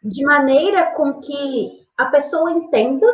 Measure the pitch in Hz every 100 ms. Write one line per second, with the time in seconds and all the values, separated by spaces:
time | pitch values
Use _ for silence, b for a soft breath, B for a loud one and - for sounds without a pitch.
0 | 214 208 277 294 269 269 349 392 330 320
1 | 285 - - 285 277 254 190 - _ -
2 | - 294 285 320 330 339 330 240 240 269
3 | 440